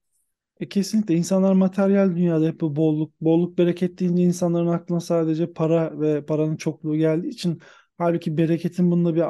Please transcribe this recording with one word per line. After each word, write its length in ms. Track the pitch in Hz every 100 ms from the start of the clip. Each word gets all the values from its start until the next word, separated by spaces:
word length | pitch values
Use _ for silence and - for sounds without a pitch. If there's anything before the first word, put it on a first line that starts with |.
| _ _ _ _ _ -
E, 80 | 156
kesinlikle 460 | 202 185 220 202
insanlar 380 | 165 170 190 190
materyal 640 | 190 190 190 196 196 196 170
dünyada 300 | 175 160 160
hep 140 | -
bu 160 | 160 143
bolluk, 440 | 160 151 151 -
bolluk 380 | 160 165 175 175
bereket 400 | 175 175 180 180
deyince 240 | 180 180
insanların 440 | 180 175 175 170 170
aklına 340 | 170 175 170
sadece 520 | 165 170 160 156 170
para 480 | - 160 165 160 147
ve 260 | 151 147 147
paranın 300 | 151 156 156
çokluğu 400 | 165 151 151 156
geldiği 320 | 160 160 185
için 320 | - 175 156 - - _ -
halbuki 380 | 170 170 170 156
bereketin 540 | 160 165 170 - 180
bununla 240 | 175 175
bir 60 | 165